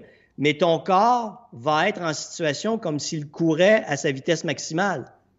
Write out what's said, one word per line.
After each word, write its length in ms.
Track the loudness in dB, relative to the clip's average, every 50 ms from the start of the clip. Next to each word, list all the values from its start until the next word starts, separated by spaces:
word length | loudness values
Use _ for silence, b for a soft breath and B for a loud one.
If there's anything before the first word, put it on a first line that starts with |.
| B B B B B B B
mais 180 | -2 0 0 2
ton 220 | 2 2 2 2
corps 720 | 2 2 2 4 4 6 4 4 2 0 -4 -10 -14 -20 -20
va 380 | -14 -6 -2 0 2 2 2 0
être 120 | -2 -2
en 120 | -4 -6 -4
situation 640 | -6 -8 -12 -8 -4 -2 -2 -2 -2 -2 -4 -4
comme 220 | -2 -4 -4 -4 -4
s'il 280 | -6 -6 -6 -8 -8
courait 560 | -8 -4 0 0 2 4 4 6 6 6 4 2
à 100 | -2 -4
sa 140 | -2 -2 -2
vitesse 320 | -4 -2 0 -2 -2 0 0
maximale. 680 | -4 -6 -6 -6 -6 -2 -2 0 0 -2 -4 -8 -12 _ _ _ _ _